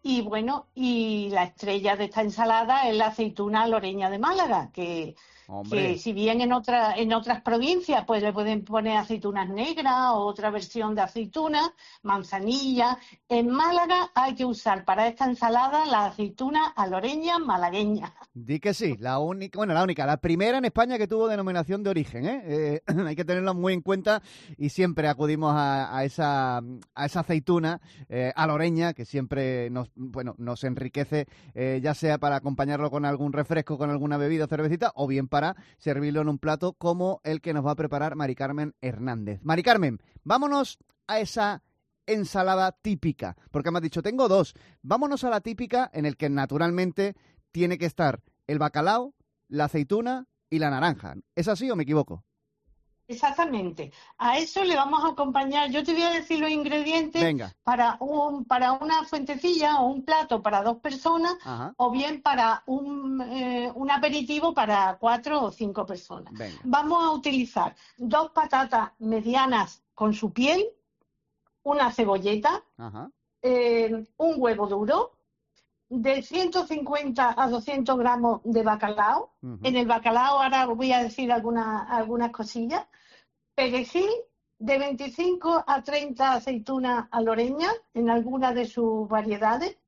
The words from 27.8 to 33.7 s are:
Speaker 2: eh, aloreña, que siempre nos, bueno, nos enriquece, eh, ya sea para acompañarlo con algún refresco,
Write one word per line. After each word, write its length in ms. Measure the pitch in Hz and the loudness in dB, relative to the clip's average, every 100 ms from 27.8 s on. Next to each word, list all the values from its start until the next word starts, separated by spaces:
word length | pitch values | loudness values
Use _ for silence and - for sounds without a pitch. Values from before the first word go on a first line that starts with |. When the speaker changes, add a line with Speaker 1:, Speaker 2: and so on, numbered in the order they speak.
| _ - 135 | _ -20 -10
Speaker 2:
eh, 240 | 123 127 | -4 -4
aloreña, 580 | 131 160 151 165 165 170 | 0 0 2 0 2 0
que 100 | 156 | -2
siempre 680 | 117 143 127 135 131 127 120 | -6 -6 -4 -2 -2 -2 -4
nos, 200 | 123 123 | -6 -8
bueno, 400 | - 127 123 123 - | -10 -12 -8 -10 -8
nos 260 | 120 120 | -8 -6
enriquece, 640 | 135 123 127 - 139 151 143 - - | -4 -4 -6 -4 -2 -2 -4 -12 -20
eh, 260 | 117 131 131 | -6 -2 0
ya 120 | 135 | -2
sea 240 | 151 160 151 | 0 0 0
para 180 | 147 139 | 0 0
acompañarlo 540 | 139 135 139 147 151 | -2 -2 -2 0 -2
con 140 | 143 | -2
algún 280 | 143 143 143 | -2 -2 -2
refresco, 460 | 143 147 160 143 | -2 -2 -2 -2